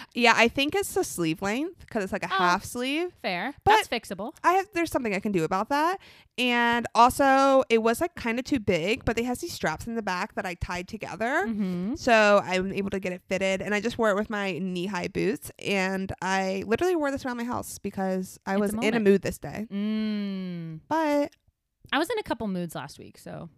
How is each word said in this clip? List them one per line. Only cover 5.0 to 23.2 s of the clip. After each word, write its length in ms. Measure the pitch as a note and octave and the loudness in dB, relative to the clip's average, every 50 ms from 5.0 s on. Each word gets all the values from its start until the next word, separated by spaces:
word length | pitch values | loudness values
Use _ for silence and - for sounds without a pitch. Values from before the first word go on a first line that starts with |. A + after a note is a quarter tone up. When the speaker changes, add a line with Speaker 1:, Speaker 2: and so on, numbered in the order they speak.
| B3 A3 G3 | 0 0 -2
Speaker 1:
I 60 | F#3 | 0
can 100 | - G#3+ | 0 0
do 140 | G3+ F3 D#3 | 0 0 0
about 240 | D#3 F#3+ F#3+ G#3+ - | 0 0 -2 -2 0
that. 320 | C#4 C#4+ D#4 E4+ F#4+ G4 - - - - - _ _ - | 0 0 2 0 0 -2 -8 -16 -20 -20 -20 _ _ -2
And 480 | B3 B3 A#3+ A#3+ A#3+ A#3 A#3+ A#3+ A#3 - - | 0 0 2 2 2 2 2 0 -2 0 6
also, 720 | G#3+ A#3 B3+ - - C#4+ C4+ C4+ C4+ C4+ C#4 C4+ C4+ - - | 6 6 6 6 4 4 6 6 6 6 6 6 4 4 4
it 80 | A#3 A3+ | 2 2
was, 240 | A3 A3+ A#3+ - | 4 2 0 0
like, 140 | E4 F4+ - | -2 -4 -4
kinda 280 | - - A#3 A3+ B3 B3+ | -4 -4 -4 -2 -2 -2
too 160 | - D4 B3+ | -2 -2 -2
big, 460 | G3+ - F#3 D#3+ D#3+ G3 A#3 - - | 0 2 0 2 2 0 -2 -2 -2
but 100 | - A3+ | -4 -4
they 80 | A#3 A#3 | -2 -2
has 160 | B3 B3 - | -2 -4 -6
these 140 | - F4 - | -6 -10 -8
straps 340 | - - E3 D#3 D3+ - A#3 | -4 -2 -2 -2 -4 -6 -8
in 80 | A#3 | -6
the 60 | A3+ | -6
back 340 | G#3 F#3 F3+ F3+ G3+ - - | -4 -4 -4 -4 -4 -6 -6
that 100 | A3 G3 | -6 -6
I 100 | F#3 F3 | -6 -6
tied 340 | - - - F3+ F3 F3+ - | -8 -8 -6 -6 -6 -8 -8
together. 560 | - G3+ - G2 D3+ F3+ A3 A#3+ C#4+ D#4 D4 A3+ | -10 -10 -10 -8 -6 -4 -4 -2 0 0 0 -2
Speaker 2:
Mm-hmm. 480 | A3+ G3+ G#3 F#3 F3+ F3 F3+ G#3 C#4 | -2 -2 -2 -2 -2 -2 -4 -4 -4
Speaker 1:
So 460 | - - B3+ A3+ A3 G#3+ G#3 G#3 G3+ A2+ | -2 2 4 6 6 8 8 6 6 4
I'm 300 | D3+ F#3 F#3 F#3 G3 F#3+ | 2 0 0 0 -2 -2
able 160 | G3 G3 G3 | -4 -4 -4
to 100 | - G3 | -4 -4
get 140 | F#3 F#3 F3+ | -4 -6 -8
it 80 | F3+ _ - | -8 _ -4
fitted, 320 | G3 F3+ F#3+ F#3+ F#3+ F#3+ | -4 -2 0 0 -2 -2
and 120 | F#3 F#3 G#3 | -2 -2 -2
I 60 | G#3 | 0
just 180 | G3 A#3 - - | -2 -2 -2 0
wore 120 | A3+ G#3+ | 2 2
it 60 | F#3+ G3+ | 2 2
with 120 | G#3+ - | 0 -2
my 280 | A3+ G#3 G3 G3 F3 C#3+ | -4 -4 -4 -4 -4 -4
knee-high 480 | F#3 F#3 F3+ F3+ F3 G3+ G3+ F3 F3 F3 | -4 -4 -4 -4 -4 -4 -4 -4 -4 -4
boots, 420 | - F3 E3+ F#3 B3+ - - - - - | -2 -2 0 0 -2 -2 -6 -12 -14 -8
and 520 | - - G3+ G3 F#3 F#3+ F#3+ F#3+ F#3+ F#3+ - - | -4 -2 0 0 0 0 -2 -4 -6 -6 -8 -6
I 440 | - F#3 F#3+ F#3+ F#3+ F#3+ F#3+ G3 - F#3+ | -4 -2 0 0 0 -2 -2 -4 -2 -2
literally 300 | A3+ A#3+ E4+ F#4 F4+ D#4+ | -2 0 2 2 0 0
wore 120 | D4 C#4 | 0 -2
this 160 | C#4 C4+ - | -2 -4 -6
around 120 | C4 A#3+ A#3+ | -6 -6 -6
my 80 | A#3+ | -4
house 340 | B3 A#3+ G#3 G3+ - - - | -4 -4 -6 -6 -8 -10 -10
because 580 | - G3 - - F#3+ F#3+ F#3 F#3 F#3+ - - - - | -10 -8 -6 -4 -2 -2 -2 -2 -4 -6 -10 -10 -6
I 100 | F#3+ G3 | -2 0
Speaker 2:
It's 40 | G3+ | 0
Speaker 1:
was 140 | G#3 G3 G#3 | 0 0 0
Speaker 2:
a 40 | A3 | 0
Speaker 1:
in 0 | |
a 60 | G#3 G#3+ A3+ A#3 | 0 2 2 4
Speaker 2:
moment. 60 | G#3 | 6
Speaker 1:
mood 160 | G3 G3+ F#3+ | 6 6 6
this 160 | - - - - | 4 0 -6 -6
day. 280 | - - - G3+ G#3+ - | -8 -12 -10 -10 -10 -8
Speaker 2:
Mm. 1120 | G3 G3+ G#3 G#3+ G#3+ G#3+ G#3+ G#3+ G#3+ G#3 G3+ G3+ F#3+ F#3+ F#3 F3+ F3 E3+ E3 E3 D#3+ D#3+ - - | -6 -4 -4 -2 -2 -2 -2 -2 -4 -4 -4 -6 -6 -6 -8 -8 -8 -8 -10 -10 -12 -10 -6 -2
Speaker 1:
But 420 | D4+ D#4+ D#4+ D4 D4 D4 C#4+ - _ _ _ _ _ _ _ _ _ _ - - - | -2 0 2 2 2 2 0 -2 _ _ _ _ _ _ _ _ _ _ -10 -4 -2
Speaker 2:
I 60 | C4+ | -2
was 100 | E4+ - | -2 -2
in 100 | B4 G#4+ | -2 -4
a 40 | - | -4
couple 260 | - D#4 - A3+ G3+ | -4 -6 -4 -4 -4
moods 260 | F#3+ F3+ F3 E3 - | -4 -4 -4 -6 -8
last 240 | D#3+ B2+ D3+ - - | -10 -10 -12 -14 -16
week, 180 | F#2 F#2+ - | -18 -18 -20
so. 300 | - | -18